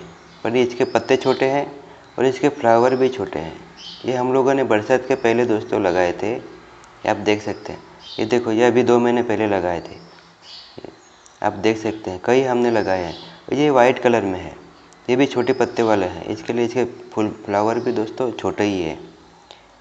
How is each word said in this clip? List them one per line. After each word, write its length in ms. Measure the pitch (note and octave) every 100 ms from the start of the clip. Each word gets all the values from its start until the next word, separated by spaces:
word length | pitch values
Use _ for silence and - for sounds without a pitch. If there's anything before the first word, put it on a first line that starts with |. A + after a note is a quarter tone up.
| - - - -
पर 120 | A2 A#2+
ये 80 |
इसके 220 | A#2+ - C3
पत्ते 320 | A#2 A2 C3
छोटे 280 | C3 B2+ C3+
हैं 200 | C#3 C#3+ - - - - -
और 60 | C3
इसके 240 | B2+ D3
flower 460 | C#3+ A#2 A#2 B2 C3
भी 140 | B2+
छोटे 300 | - F#2 D2
हैं। 140 | D#2+ D#2 - - - - -
ये 100 | B2+
हम 180 | B2+
लोगों 200 | C3 C3
ने 100 | C3+
बरसात 420 | A#2+ G#2+ G#2+ B2+ -
के 80 | C3+
पहले 300 | A#2 A#2 A#2+
दोस्तों 360 | G#2+ - G#2+
लगाए 300 | G2 F2 F2+
थे, 200 | F2 G2
ये 760 | B2+ - - - - - - -
आप 80 | G#2
देख 240 | G2+ G#2+
सकते 320 | G#2 G2 -
हैं। 60 | E2 - - - -
ये 60 | A2+
देखो, 260 | A#2+ A#2
ये 140 | A2 A#2+
अभी 180 | A#2+
दो 160 | B2 A#2+
महीने 240 | A#2+ A#2+
पहले 240 | A#2+ G#2 G#2+
लगाए 340 | G2 F2 E2+
थे, 180 | - - - - - _ - - - - - - - - - _
आप 100 | G#2
देख 240 | G2 G#2 A2+
सकते 340 | A2 G#2 -
हैं, 100 | F#2 -
कई 160 | B2+
हमने 300 | C3+ B2 A#2+
लगाए 320 | A2+ F#2+ F#2+
हैं। 120 | E2+ D#2+
और 380 | - - -
ये 160 | C3+ D3+
white 300 | C3 B2 B2
color 260 | B2+ A#2 G2+
में 140 | F#2
है, 160 | D#2+ C#2 - - - - -
ये 60 | B2+
भी 100 | C3+
छोटे 280 | B2 A#2+
पत्ते 300 | C3 A#2 A#2+
वाले 220 | A2+ G#2 F2+
हैं, 200 | F2 E2+
इसके 280 | G#2 -
लिए 120 | A#2 A#2
इसके 200 | B2+ A#2+
फूल 440 | - - - G#2+ - -
flower 340 | G2+ G#2+ A#2
भी 120 | B2
दोस्तों 400 | A2+ A2 - B2+
छोटे 320 | G#2+ F#2+ E2+
ही 180 | G#2 F#2+
है। 180 | E2 D2 - - - - _ - _ _